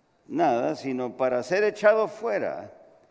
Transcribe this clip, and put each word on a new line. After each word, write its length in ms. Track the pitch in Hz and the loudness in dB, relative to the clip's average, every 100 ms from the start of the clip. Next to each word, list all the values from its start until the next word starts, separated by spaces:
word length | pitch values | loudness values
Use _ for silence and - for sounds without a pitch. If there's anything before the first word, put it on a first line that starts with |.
| _ _ - | _ _ -8
nada, 480 | 143 160 120 139 151 | 0 2 2 0 -4
sino 420 | 135 127 123 - | -6 -4 -4 -2
para 240 | 127 123 | 0 0
ser 220 | 117 185 | 0 0
echado 440 | 208 208 208 208 208 | 0 4 4 4 2
fuera 720 | - 226 196 98 71 104 - - - _ | -4 -4 -2 -4 -6 -12 -18 -20 -20 _